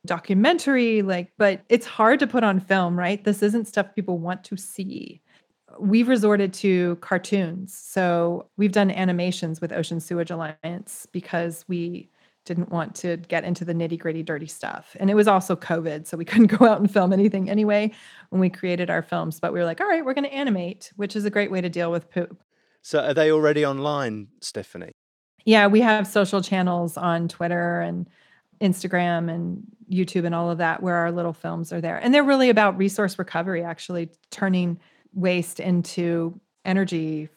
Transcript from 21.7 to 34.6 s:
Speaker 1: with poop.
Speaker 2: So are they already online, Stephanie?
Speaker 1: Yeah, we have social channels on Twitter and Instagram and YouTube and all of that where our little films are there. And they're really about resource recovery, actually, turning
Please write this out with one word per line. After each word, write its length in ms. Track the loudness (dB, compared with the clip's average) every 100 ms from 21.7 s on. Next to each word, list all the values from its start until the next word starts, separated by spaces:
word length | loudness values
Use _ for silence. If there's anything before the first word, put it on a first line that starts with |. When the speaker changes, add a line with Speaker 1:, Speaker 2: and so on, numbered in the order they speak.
| -4 -2
Speaker 1:
with 220 | -4 -4
poop. 320 | -6 -6 -10 _ _ _ _
Speaker 2:
So 180 | -2 -2
are 140 | 0
they 180 | 2 4
already 340 | 4 4 2 0
online, 640 | -2 -4 -2 -4 -6 -12 _
Stephanie? 500 | -12 -12 -12 -16 -16 _ _ _ _ _ 4
Speaker 1:
Yeah, 220 | 6 6
we 120 | 6
have 260 | 4 2 2
social 360 | 0 2 0
channels 560 | -2 0 0 -2 -4 -4
on 320 | -2 -2 -4
Twitter 500 | -4 -4 -2 -2 -2
and 300 | -4 -6 -10 _ _ _ _ _
Instagram 720 | -2 0 -2 0 0 -2 -4
and 300 | -6 -6 -8 -14 _ -6
YouTube 360 | -2 0 -2 -2
and 100 | -2
all 160 | -2
of 60 | 0
that 260 | 0 0
where 120 | -2 0
our 180 | 0
little 180 | -2 -4
films 400 | -6 -8 -8 -6
are 80 | -6
there. 180 | -6 -2
And 160 | 2
they're 100 | 4
really 260 | 4 4 4
about 280 | 6 4 2
resource 400 | -2 0 -4 -4
recovery, 460 | -6 -6 -4 -6
actually, 460 | -6 -10 -8 -8 -8 _ _
turning 500 | -4 0 0